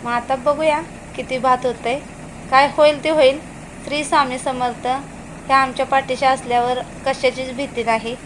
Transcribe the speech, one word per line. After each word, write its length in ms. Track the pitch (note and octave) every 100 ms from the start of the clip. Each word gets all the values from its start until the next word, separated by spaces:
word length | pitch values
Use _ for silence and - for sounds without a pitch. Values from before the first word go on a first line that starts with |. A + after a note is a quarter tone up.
मग 80 | A#3+
आता 240 | A#3+ A#3 C4
बघूया 460 | C4 D4 D#4 D4+ E4 - - -
किती 220 | A#3+ B3+
भात 280 | B3+ B3+ B3+
होतंय, 340 | A#3 A#3 C4+ - - - - -
काय 180 | C4 C#4 C#4
होईल 260 | D4+ D4
ते 60 | D#4
होईल. 300 | D#4 C4+ C#4+ - - - - -
श्री 180 | D4
स्वामी 360 | D4+ D#4+ C4+ B3+
समर्थ. 480 | C#4+ B3+ B3 A#3 B3 C4 C#4 - - - -
ह्या 120 | C4+
आमच्या 280 | C4 B3+ C4
पाठीशी 400 | C4+ C4 B3+ C4+
असल्यावर 540 | C4 B3+ A#3+ A#3+ B3+ B3 - -
कशाचीच 460 | C4 B3+ A#3+ C4
भीती 320 | B3 C#4 A#3+
नाही 320 | A3+ A3+ A3+ B3